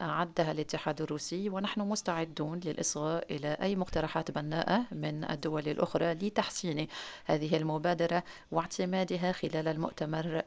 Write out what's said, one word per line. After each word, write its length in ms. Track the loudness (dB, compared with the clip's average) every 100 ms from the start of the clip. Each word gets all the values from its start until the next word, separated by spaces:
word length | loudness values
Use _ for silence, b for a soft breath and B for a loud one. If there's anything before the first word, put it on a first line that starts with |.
أعدها 500 | -2 0 0 2 2
الاتحاد 500 | 2 0 -2 0 0
الروسي، 480 | -2 -2 -2 -2 -2
ونحن 320 | -2 -2 0
مستعدون 800 | 0 0 0 0 -2 -2 -2 -2
للإصغاء 760 | -2 -2 0 0 0 0 -2 -2
إلى 220 | -2 0
أي 140 | 2 2
مقترحات 560 | 2 0 0 0 -2
بناءة 540 | -2 -2 0 4 2 2
من 400 | -2 -2 -2 -2
الدول 360 | -2 0 -2 0
الأخرى 460 | 2 2 4 2
لتحسين 760 | 0 0 0 0 0 -2 -2 -2 B B B 0
هذه 320 | 0 2 2
المبادرة 680 | 2 2 2 2 2 2 -2 B B
واعتمادها 800 | -2 0 0 0 2 2 2 0
خلال 360 | 0 0 0 0
المؤتمر 720 | 0 0 -2 -2 -2 0 -2